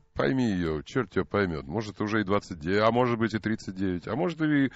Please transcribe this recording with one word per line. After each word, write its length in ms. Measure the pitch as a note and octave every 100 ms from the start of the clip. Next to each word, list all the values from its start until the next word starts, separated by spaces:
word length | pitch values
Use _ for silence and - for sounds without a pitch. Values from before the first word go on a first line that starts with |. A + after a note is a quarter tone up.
| _
пойми 380 | - C#3 C3+ A#2+
её, 300 | F#2+ E2 D#2
чёрт 340 | C#2+ C3+ A2+ -
её 80 |
поймёт. 420 | F2 G2+ G2 D#2 C2+
Может, 360 | F#2 G#2+ -
уже 180 | G#2 A2
и 60 | F#2+
двадцать 340 | G#2 - F2
девять, 240 | D2 G2+ A2
а 60 |
может 260 | A#2+ B2 A#2
быть, 160 | A2+
и 60 | G#2+
тридцать 360 | G#2 A2 - F#2
девять, 320 | F#2+ F2+ F2
а 80 | A#2
может, 260 | F3 D#3+
и 280 | D#3 D3 C3+